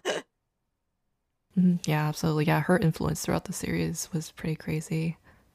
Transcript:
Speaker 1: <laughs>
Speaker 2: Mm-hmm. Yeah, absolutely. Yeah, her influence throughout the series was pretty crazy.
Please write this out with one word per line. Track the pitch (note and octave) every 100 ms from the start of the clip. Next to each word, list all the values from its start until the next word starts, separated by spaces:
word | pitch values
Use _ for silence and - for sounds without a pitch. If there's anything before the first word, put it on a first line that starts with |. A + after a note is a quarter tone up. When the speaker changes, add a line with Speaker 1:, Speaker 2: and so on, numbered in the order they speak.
Speaker 1:
<laughs> | F#4 - - _ _ _ _ _ _ _ _ _ _ _ _ F#3+
Speaker 2:
Mm-hmm. | F3+ F3
Yeah, | - D3+ D3+
absolutely. | - D#3+ D3+ D#3
Yeah, | D#3
her | D3+ F3+
influence | D#3+ - - D#3
throughout | - -
the | -
series | E3 - E3 E3 E3 -
was | D#3+ -
pretty | - D#3+ D#3
crazy. | - D#3 - D#3+ E3 - _ _ _